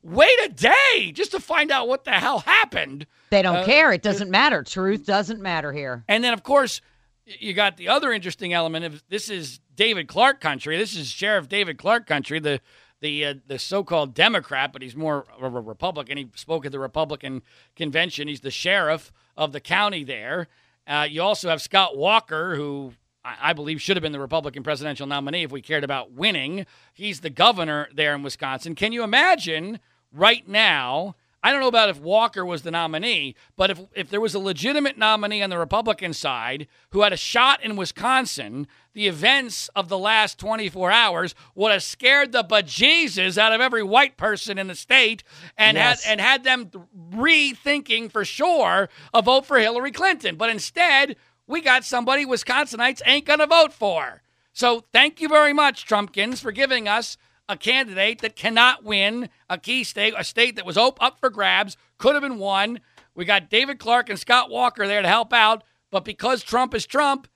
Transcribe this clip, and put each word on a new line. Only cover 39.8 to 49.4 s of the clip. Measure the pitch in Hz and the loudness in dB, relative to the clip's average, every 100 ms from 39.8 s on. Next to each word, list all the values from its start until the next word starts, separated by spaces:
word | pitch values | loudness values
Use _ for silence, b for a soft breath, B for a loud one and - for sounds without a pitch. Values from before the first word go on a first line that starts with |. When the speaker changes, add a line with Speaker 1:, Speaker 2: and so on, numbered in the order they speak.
| 180 | -4
Speaker 1:
the | 190 | -4
last | 202 220 214 - | 0 2 0 -4
twenty-four | 196 220 202 185 180 | -6 -4 -6 -4 2
hours | 220 220 170 175 - b - | 4 4 0 -4 -8 b -2
would | 214 | 2
have | 202 | 2
scared | - - 254 277 285 | -2 0 4 4 2
the | 240 | -2
bejesus | 185 214 165 127 247 330 302 185 185 180 | 2 0 0 2 4 4 0 -2 -2 2
out | 220 | 2
of | 220 | 4
every | 254 233 | 0 0
white | 196 226 277 _ | 2 4 4 _
person | 214 202 214 196 | -4 -4 -6 -8
in | 190 | -8
the | 170 | -10
state | - 262 233 226 - B 170 B | 2 4 4 -2 -12 B -20 B
and | 214 220 | 2 4
Speaker 2:
Yes. | 233 240 | 2 2
Speaker 1:
had, | 214 | 0
and | 214 | 0
had | 214 269 | 2 2
them | 262 254 202 185 175 196 165 | 2 0 -2 -16 -20 -20 -12
rethinking | 202 285 311 285 247 285 294 285 226 226 | -2 4 4 2 -4 -2 -2 0 -4 -2
for | 220 196 | -4 -4
sure | - 320 330 196 180 196 B B | -2 2 2 2 2 0 B B
a | 233 | 2
vote | 214 262 | 4 2